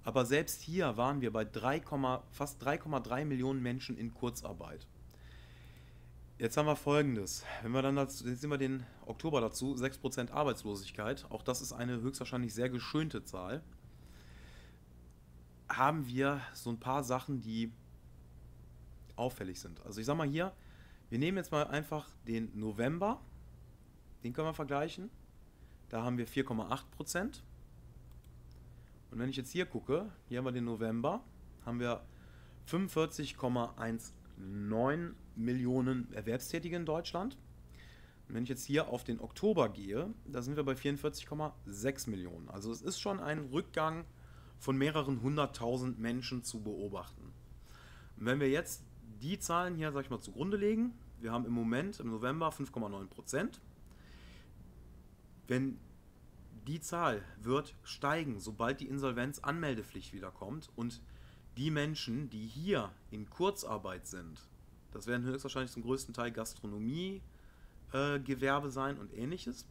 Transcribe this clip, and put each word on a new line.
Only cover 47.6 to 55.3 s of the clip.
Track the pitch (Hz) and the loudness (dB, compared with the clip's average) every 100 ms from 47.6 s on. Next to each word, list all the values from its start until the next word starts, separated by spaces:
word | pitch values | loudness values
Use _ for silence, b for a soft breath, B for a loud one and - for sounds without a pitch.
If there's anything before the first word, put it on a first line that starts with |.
| B B B B B - | B B B B B -2
Und | 107 | 2
wenn | 139 | 6
wir | 139 | 6
jetzt | 143 175 - - - 113 107 | 6 2 -8 -10 -16 -14 -6
die | 131 196 | -2 -2
Zahlen | - 170 180 170 | 2 4 4 2
hier, | 156 | 0
sag | 139 | 0
ich | 127 | -2
mal, | 117 | -4
zugrunde | - 98 170 202 | -4 -2 2 4
legen, | 202 220 240 240 - - | 6 6 2 0 -14 -8
wir | 113 | -2
haben | 117 117 | 0 2
im | |
Moment, | 120 113 120 185 202 | 2 4 4 2 -2
im | 117 | -4
November, | 110 120 156 160 | 0 0 2 0
fünf | 151 139 | 0 -4
Komma | - 107 | -2 -4
neun | 98 95 | -4 -8
Prozent. | - - 135 196 - - - - B B B B B B - - - - - - - - | -12 -2 0 0 -4 -18 -18 -18 B B B B B B -18 -16 -16 -16 -18 -18 -20 -20